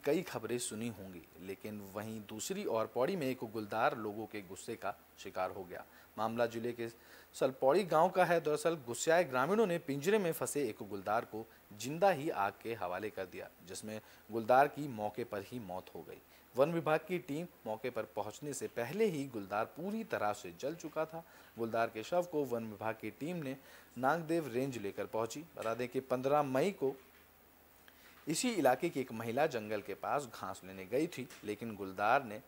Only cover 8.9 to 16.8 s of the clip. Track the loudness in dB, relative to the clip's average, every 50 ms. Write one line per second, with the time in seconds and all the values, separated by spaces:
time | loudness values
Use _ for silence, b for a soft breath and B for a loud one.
8.9 | -4 0 4 6 6 6 6 4 4 2 4 4 4 4 4 4 2 0 0 -2
9.9 | -4 0 2 4 4 4 4 2 0 0 -2 -2 0 0 0 0 -2 -6 -8 -8
10.9 | -8 -4 0 2 2 2 0 -2 -6 -8 -8 B B B B -20 -12 -8 -6 -4
11.9 | 2 4 6 6 6 4 0 -2 0 2 0 0 0 -4 -6 -6 -4 -4 -4 -4
12.9 | -4 -4 -4 -6 -6 -6 -8 -8 -8 -12 -14 -14 -16 -18 -16 -12 -12 -10 -8 -8
13.9 | -10 -10 B B B B B -6 -4 -2 4 8 8 8 8 6 4 -2 -6 -6
14.9 | -4 -4 -4 -4 -4 -4 -6 -4 -4 -6 -6 -6 -10 -10 -8 -8 -8 -8 -10 -10
15.9 | -12 -14 -12 -12 -16 -16 -18 B B B B B 4 4 4 6 4 2